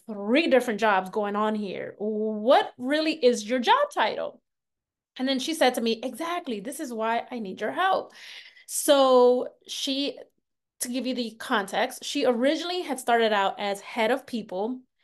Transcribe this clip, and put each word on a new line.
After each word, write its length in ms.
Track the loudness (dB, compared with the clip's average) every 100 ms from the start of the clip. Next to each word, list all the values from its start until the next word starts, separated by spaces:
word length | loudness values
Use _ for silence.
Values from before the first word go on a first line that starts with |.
| -14
three 400 | -8 2 2 6
different 320 | 4 4 2
jobs 300 | 2 2 0
going 260 | -2 -2 0
on 200 | 0 -2
here. 400 | -4 -8 -10 -8
What 760 | -6 -4 -4 0 4 4 4 -4
really 360 | -2 0 0
is 360 | 4 4 4 0
your 100 | 0
job 320 | 4 4 4
title?" 480 | 0 -2 -2 -6 -10 _ _ _ _ _ _ _ -6
And 100 | -4
then 120 | -2
she 140 | -2
said 220 | 2 2 2
to 60 |
me, 180 | -2 -2
"Exactly, 600 | -6 -8 -6 -6 -6 -8
this 180 | -8 -10
is 140 | -8
why 340 | -4 -2 -2 -4
I 100 | -8
need 200 | -10 -6
your 120 | -6
help." 420 | -2 0 0 -4 -14 -18 -18 -20 -20 -12
So 840 | -2 4 6 6 6 6 4 0 -10 -14
she, 500 | -8 -4 -4 -4 -8 -16 _ _ _ _ -10
to 80 | -6
give 180 | -4 -4
you 80 | -4
the 160 | -6 -8
context, 640 | -4 -2 -2 -2 -4 -6
she 220 | -8 -2 0
originally 560 | 2 2 0 -2 -6
had 180 | -6 -6
started 320 | 0 2 2
out 260 | 2 0 -2
as 220 | -4 -6
head 320 | -6 -2 0
of 140 | 0 -4
people, 560 | -10 -8 -6 -6 -6 -14 _